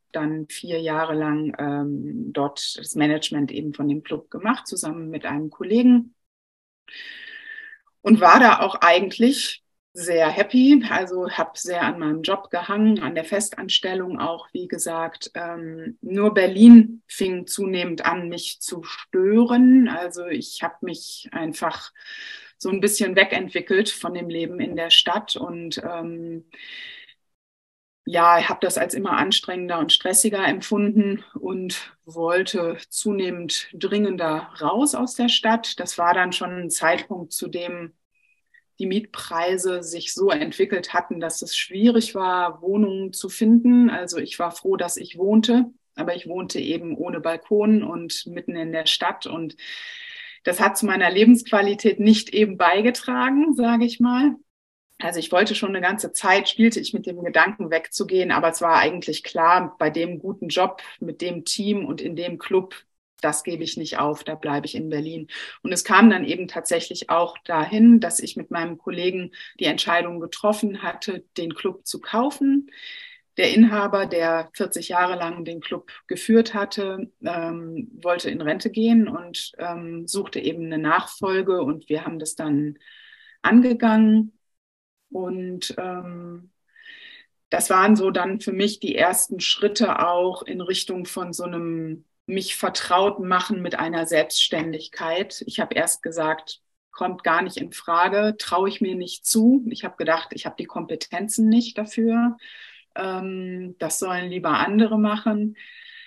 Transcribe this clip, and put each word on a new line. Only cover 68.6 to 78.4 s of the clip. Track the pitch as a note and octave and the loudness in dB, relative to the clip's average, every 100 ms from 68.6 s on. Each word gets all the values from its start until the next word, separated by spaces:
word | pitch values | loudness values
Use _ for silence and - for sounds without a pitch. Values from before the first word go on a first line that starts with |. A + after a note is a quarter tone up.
| E3+ D#3+ | -6 -6
Kollegen | - F3 F3+ F#3 F3+ - - - | -8 -4 -2 -2 -6 -12 -16 -4
die | D#3 | -2
Entscheidung | - - E3+ F3 E3+ | -2 0 0 0 -6
getroffen | E3 - G#3 G#3+ G#3 G3 | -10 -2 0 0 -2 -4
hatte, | E3+ E3+ - F3+ - - | -8 -8 -8 -10 -10 -8
den | E3 D#3 | -8 -4
Club | F#3+ F3+ - | -6 -6 -10
zu | - | -12
kaufen. | - A3 C#4 - C#4 C#4 C#4 - - - - - _ - | -4 -2 -2 0 2 2 0 -10 -20 -18 -20 -20 _ 0
Der | - | 4
Inhaber, | G#3+ A3+ G#3 G3+ G3 F#3+ | 8 8 6 0 0 0
der | F3 E3 E3 D#3+ | 0 0 0 -4
vierzig | - F3+ - E3+ | -6 -6 -6 -4
Jahre | A3 F3+ F3+ | 0 0 -2
lang | E3+ F3 | -6 -8
den | E3 E3+ | -10 -10
Club | - F3 - - - | -10 -10 -12 -16 -10
geführt | - - A3+ A3+ | -4 4 4 4
hatte, | G#3 G3+ - G3 F#3+ - _ | -2 -6 -4 -6 -6 -12 _
ähm, | E3 F3 E3 E3+ E3 E3 - - | -8 -6 -6 -8 -10 -10 -12 -6
wollte | F3 F3 E3+ | -4 -2 -4
in | E3 | -4